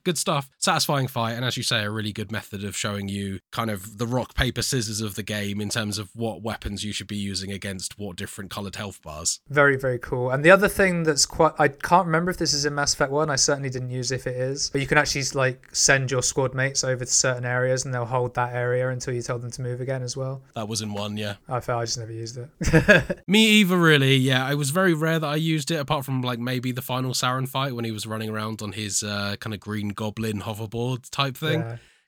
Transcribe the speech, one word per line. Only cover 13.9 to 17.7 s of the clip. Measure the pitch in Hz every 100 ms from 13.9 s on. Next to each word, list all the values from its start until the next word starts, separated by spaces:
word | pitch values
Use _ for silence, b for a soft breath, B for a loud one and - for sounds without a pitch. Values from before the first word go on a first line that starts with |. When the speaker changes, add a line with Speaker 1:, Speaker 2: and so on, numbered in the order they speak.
Speaker 2:
use | 127 123
if | 127 131
it | 127
is, | 127 139 -
but | 143
you | 131
can | 151
actually, | 139 147 131
like, | 135 131 127 -
send | - - 139 131
your | 127
squad | 123 - 131
mates | 127 131 139
over | 131 127
to | 127
certain | - 135 123
areas | 123 123 127